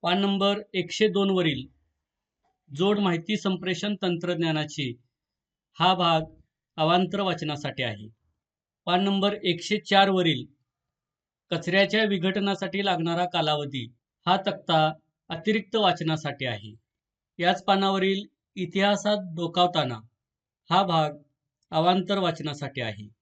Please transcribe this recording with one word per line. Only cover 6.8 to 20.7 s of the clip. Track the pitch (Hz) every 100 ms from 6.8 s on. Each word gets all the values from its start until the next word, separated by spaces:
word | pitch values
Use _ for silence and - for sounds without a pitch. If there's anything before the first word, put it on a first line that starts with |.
| 160 180 180 196
वाचनासाठी | 196 160 156 143 139 131
आहे. | 120 104 107 _ _ _ _ _ _ _ -
पान | 180
नंबर | 196 196 202 208
एकशे | 180 170 - 214
चार | - 196 196
वरील | 190 170 135 - _ _ _ _ _ _ _ _ _ _
कचऱ्याच्या | 170 170 190 196 214
विघटनासाठी | 214 196 180 190 202 190 190 196
लागणारा | 196 175 165 170
कालावधी | 180 175 151 151 143 131 117 _ _ _ -
हा | 190
तक्ता | 196 180 - 160 156 - _ _ _
अतिरिक्त | 165 - 214 - 220
वाचनासाठी | 202 165 160 156 151 - 127
आहे. | 107 107 110 _ _ _ _ _ -
याच | 170 185
पानावरील | - 196 196 190 190 196 208 _ _
इतिहासात | - 175 190 202 202 208 208 185 165
डोकावताना | 165 170 180 175 135 113 110 _ _ _ _ _ _